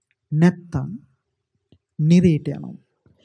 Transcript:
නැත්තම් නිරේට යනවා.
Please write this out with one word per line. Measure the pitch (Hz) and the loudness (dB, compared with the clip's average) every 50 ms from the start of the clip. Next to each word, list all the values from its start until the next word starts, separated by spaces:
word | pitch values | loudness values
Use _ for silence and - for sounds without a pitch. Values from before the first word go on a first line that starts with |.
| _ _ _ _ _ _ | _ _ _ _ _ _
නැත්තම් | 147 151 165 180 175 175 - - - 135 131 143 202 269 - _ _ _ _ _ _ _ _ _ _ _ _ _ - _ _ _ _ - | 0 2 2 2 2 -2 -8 -10 -10 -8 -8 -10 -12 -16 -18 _ _ _ _ _ _ _ _ _ _ _ _ _ -20 _ _ _ _ -2
නිරේට | 151 156 175 180 180 180 151 143 - 143 | 0 2 4 4 4 2 2 0 -4 -8
යනවා. | 147 143 - 123 - - _ _ _ _ _ _ _ _ | -10 -10 -12 -16 -18 -20 _ _ _ _ _ _ _ _